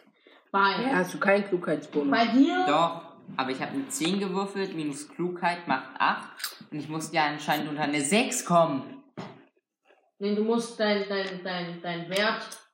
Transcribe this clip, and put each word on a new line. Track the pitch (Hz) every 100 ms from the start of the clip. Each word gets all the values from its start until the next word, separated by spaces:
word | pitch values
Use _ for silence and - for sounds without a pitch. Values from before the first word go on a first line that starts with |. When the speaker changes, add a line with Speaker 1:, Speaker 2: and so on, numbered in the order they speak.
| _ _ _ - _
Speaker 1:
Bei, | 196 196 190 247
Speaker 2:
Hast | 277 180
du | 156
keinen | 196 202
Klugheitsbonus? | 202 175 170 151 - 147 143
Speaker 1:
bei | 226 226
dir? | 240 330 - 147
Speaker 3:
Doch, | 151 165 - - - - -
aber | 127
ich | 131
hab | 160
eine | 139 135
zehn | - 160 196
gewürfelt, | 196 185 196 196 190
minus | 165 151 135 -
Klugheit | - 175 175 175 180 -
macht | 131 - -
acht. | 139 214 - - - - -
Und | 151
ich | 151
muss | 156 156
ja | 165 147
anscheinend | 151 - 151 151
unter | 147
eine | 143 147
sechs | 139 208 269 -
kommen. | - 175 160 139 - - - - - - - _ _ _ _ _ _ -
Speaker 1:
Nee, | 202
du | 208
musst | 220 233 - -
dein, | 208 202 190
dein, | 196 190 180
dein, | 190 180 170 175
dein | 175 170 170
Wert | 190 220 220 - - -